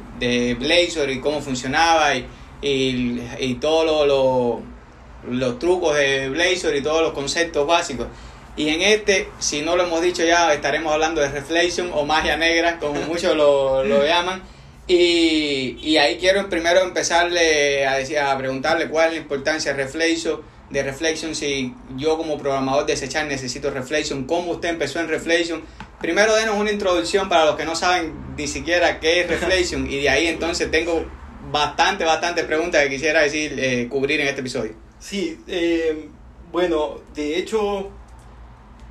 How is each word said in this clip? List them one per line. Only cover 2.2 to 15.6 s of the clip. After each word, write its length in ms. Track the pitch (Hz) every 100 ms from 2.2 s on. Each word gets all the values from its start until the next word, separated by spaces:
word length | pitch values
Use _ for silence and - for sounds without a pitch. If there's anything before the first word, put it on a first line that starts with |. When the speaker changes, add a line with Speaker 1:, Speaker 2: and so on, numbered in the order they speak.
| 123 - - -
Speaker 1:
y, 600 | 143 135 131 123 123 120 120 131
y 160 | 131 120
todo 300 | 147 160 160
lo, 200 | 151 143
lo, 560 | 135 131 127 120 117 - - - - - - -
los 300 | 127 123 120
trucos 360 | 175 180 165 147
de 340 | 139 135 135
Blazor 460 | 151 180 180 160 143
y 60 |
todos 200 | 139 160
los 100 | 156
conceptos 560 | 151 139 170 165 151 143
básicos. 400 | 170 170 123 101 - - - - -
Y 140 | 151
en 120 | 160
este, 480 | 196 214 202 220 208 -
si 220 | - 147
no 140 | 156 180
lo 80 |
hemos 180 | 175 165
dicho 220 | 180 175
ya, 300 | 165 170 165
estaremos 400 | 143 147 151 160
hablando 260 | 156 156 165
de 80 | 139
Reflection 600 | 143 139 165 175 175 175
o 120 | 147 147
magia 320 | 156 160 151
negra, 420 | 165 165 170 170
como 220 | 147 143
Speaker 2:
<laughs> 60 | 139
Speaker 1:
muchos 280 | 165 - 151
lo, 480 | 147 139 135 135
lo 220 | 135 139 147
llaman. 360 | 175 180 190 - - - - -
Y, 840 | 175 175 170 165 156 147 135